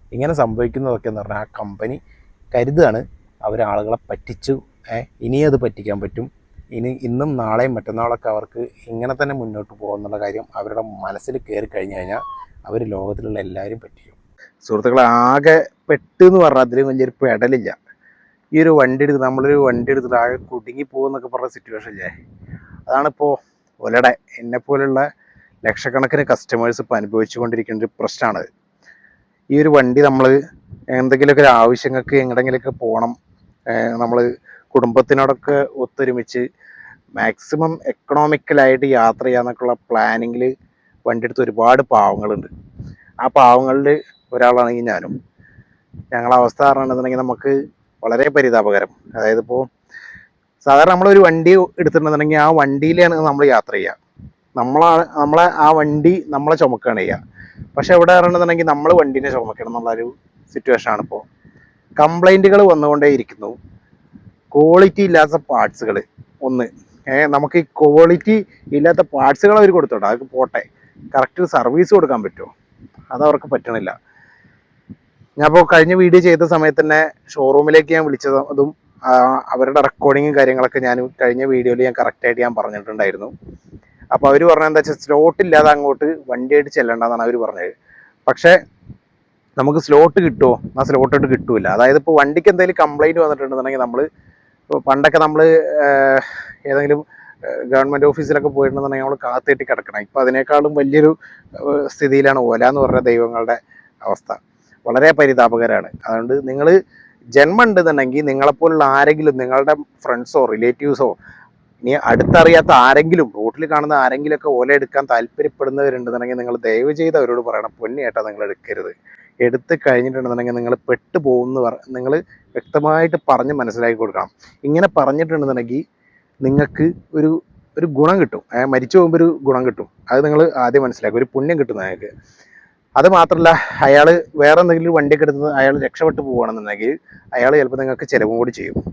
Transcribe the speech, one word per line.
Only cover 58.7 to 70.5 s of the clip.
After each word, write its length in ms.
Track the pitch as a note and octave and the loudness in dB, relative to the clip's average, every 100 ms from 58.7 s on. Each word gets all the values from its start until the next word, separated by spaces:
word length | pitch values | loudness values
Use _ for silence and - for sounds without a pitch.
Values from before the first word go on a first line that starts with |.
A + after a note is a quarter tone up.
| C#3+ D#3 | 0 2
വണ്ടീനെ 380 | F3 D3 C3+ C#3 | 2 2 0 -4
ചുമക്കണം 360 | B2+ A2+ G#2+ A#2 | -6 -8 -12 -12
എന്നുള്ളൊരു 480 | A#2 A#2 A2+ A#2+ C3 _ _ _ | -10 -8 -6 -8 -14 _ _ _
സിറ്റുവേഷനാണിപ്പോൾ. 680 | - B2+ A#2 A#2 G#2 F#2 G2+ - _ _ _ _ _ _ - | -10 -2 -2 -2 -6 -6 -12 -16 _ _ _ _ _ _ 0
കംപ്ലൈൻറ്റുകൾ 640 | D3+ E3+ F#3 F#3+ F#3+ G3+ G3 | 0 2 4 4 6 6 6
വന്നുകൊണ്ടേയിരിക്കുന്നു, 840 | D#3+ D3 D3 D3 C3+ A2+ - G#2 A#2 - _ _ _ _ - - _ _ C#3+ | 4 2 2 2 2 -4 -12 -14 -14 -20 _ _ _ _ -20 -20 _ _ 2
ക്വാളിറ്റി 460 | D#3 F3 F#3+ F#3+ | 6 6 6 4
ഇല്ലാത്ത 300 | G3 E3 D3+ D#3 D3 | 2 2 2 0 -4
പാർട്സുകൾ. 540 | B2+ G#2+ - A2 G2+ - _ - - | -2 -2 -4 -6 -6 -6 _ -20 -10
ഒന്ന്, 220 | C3 B2+ A#2 - _ _ - | -6 -4 -6 -10 _ _ -4
ഏ, 160 | C3+ D3+ | 0 0
നമുക്ക് 320 | C#3+ D3 F3 | 0 0 -2
ഈ 40 | |
ക്വാളിറ്റി 840 | D#3+ - D3+ D3 E3+ E3+ - A3 G3 _ - | -4 2 4 8 6 4 0 -2 -2 _ -6
ഇല്ലാത്ത 300 | C#3+ D#3 E3+ F3+ | 0 0 2 -2
പാർട്സുകൾ 440 | C#3+ C3 C#3+ G3+ G#3+ | 0 0 2 4 6
അവർ 140 | G3+ | 4
കൊടുത്തോട്ടെ, 340 | F3+ C#3+ A2 G2 | 4 0 -2 -4
അതൊക്കെ 200 | A#2+ C3 | -4 -6
പോട്ടെ, 380 | B2+ C3 | -4 -4